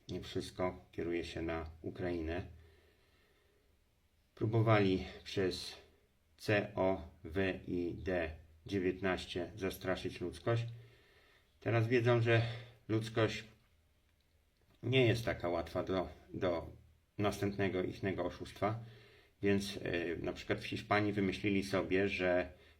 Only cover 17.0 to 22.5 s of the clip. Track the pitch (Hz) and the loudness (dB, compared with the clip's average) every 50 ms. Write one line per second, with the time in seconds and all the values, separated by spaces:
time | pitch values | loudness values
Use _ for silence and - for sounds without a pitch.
17 | _ _ _ - 104 101 95 - 101 101 98 101 98 92 85 92 92 - - - | _ _ _ 0 0 0 0 0 -2 -2 0 0 0 0 2 0 -2 -2 -4 -4
18 | 101 95 82 87 87 87 - - - - - - 95 107 117 - - - - - | -4 -2 -2 -2 -4 -4 -6 -8 -12 -14 -4 -2 -2 0 0 -2 -6 -12 -18 -20
19 | - - - - _ _ _ _ 101 101 101 98 98 - - - - 87 90 85 | -20 -20 -20 -20 _ _ _ _ 2 2 4 2 0 -2 -6 -6 -4 -2 -2 -2
20 | 82 85 82 - - 90 - - - - 98 - - - 104 - - - 104 104 | -2 -2 -4 -4 -4 -6 -6 -6 -4 -4 -4 -4 -4 -6 -6 -6 0 2 2 2
21 | 104 104 98 104 98 92 92 - - 101 98 98 92 - 98 92 82 92 92 95 | 2 2 2 2 2 0 0 0 0 2 2 2 2 2 0 0 2 2 4 4
22 | 101 98 98 90 92 90 90 90 90 - | 4 2 2 2 2 4 4 2 2 -2